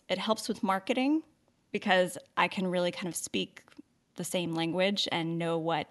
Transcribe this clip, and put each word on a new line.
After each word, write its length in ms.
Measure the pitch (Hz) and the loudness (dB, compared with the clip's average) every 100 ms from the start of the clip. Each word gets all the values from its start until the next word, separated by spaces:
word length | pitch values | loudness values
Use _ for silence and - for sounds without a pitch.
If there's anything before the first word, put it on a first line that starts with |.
| - | -6
It 80 | 190 | -4
helps 320 | 196 220 - | 0 -2 -2
with 120 | 208 | -4
marketing 640 | 190 190 - 240 262 311 - _ _ _ _ | 0 0 0 0 2 2 -2 _ _ _ _
because 460 | 208 208 185 180 - - - | -4 4 4 4 0 -8 0
I 140 | 180 | 0
can 180 | - 185 | 2 0
really 240 | 180 175 | 2 0
kind 160 | - 170 | -2 -6
of 80 | 160 | -6
speak 480 | - 202 185 - - - - _ _ - | -4 -4 -4 -8 -20 -20 -20 _ _ -10
the 80 | 175 | -6
same 280 | 185 170 | -2 -2
language 540 | 165 165 175 190 202 - | 0 0 2 2 2 0
and 300 | 170 165 170 | -2 0 0
know 180 | 170 165 | 0 0
what 300 | 160 160 - | 0 -2 -2